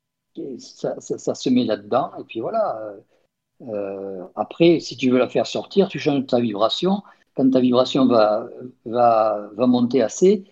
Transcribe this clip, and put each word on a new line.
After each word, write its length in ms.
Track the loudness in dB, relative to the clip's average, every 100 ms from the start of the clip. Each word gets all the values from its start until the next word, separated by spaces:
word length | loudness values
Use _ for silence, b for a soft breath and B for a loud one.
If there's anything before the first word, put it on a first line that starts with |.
| _ _ _ -14
et 220 | -12 -12
ça, 400 | -16 -10 -8 -8
ça, 180 | -10 -8
ça 160 | -6
se 160 | -4 0
met 140 | 2
là-dedans 460 | 2 -4 -2 -2 -2 -8
et 60 |
puis 160 | -12 -10
voilà. 540 | -6 -2 -2 -4 -10 -16 _ _ _ _ _ _
Euh, 640 | -10 -8 -6 -8 -10 -10 -12 -8
après, 440 | -8 2 4 4
si 160 | 0 -2
tu 140 | 0
veux 80 | 2
la 100 | 2
faire 180 | 0 -2
sortir, 420 | -4 -2 0 0
tu 100 | 0
changes 260 | -2 -2 0
ta 140 | -2
vibration. 600 | 0 0 -2 0 -2 -2 -6 b _ 0
Quand 140 | 2
ta 100 | 4
vibration 460 | 4 2 2 2 4
va, 400 | 4 4 2 -4 -14 -18 _ -6
va, 640 | 2 4 4 2 -2 -8
va 120 | -2 2
monter 340 | 2 2 2
assez, 420 | 0 2 2 2 B